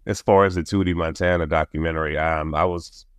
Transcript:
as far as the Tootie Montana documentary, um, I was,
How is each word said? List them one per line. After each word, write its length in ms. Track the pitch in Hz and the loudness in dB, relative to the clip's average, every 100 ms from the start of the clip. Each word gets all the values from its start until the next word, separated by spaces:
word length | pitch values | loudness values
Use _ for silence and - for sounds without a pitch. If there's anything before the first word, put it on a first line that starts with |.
| - | -8
as 160 | 104 | -4
far 240 | - 98 98 | 4 4 4
as 80 | |
the 80 | 90 | 0
Tootie 320 | 80 101 90 | -2 0 0
Montana 520 | 85 82 80 90 87 80 | 0 -4 -2 0 0 0
documentary, 720 | 80 78 76 82 80 78 76 | 0 -2 -2 -2 -2 -2 -2
um, 380 | 80 80 78 | -2 -2 -2
I 100 | 76 | -2
was, 400 | 90 87 - - - | 0 -2 -8 -20 -20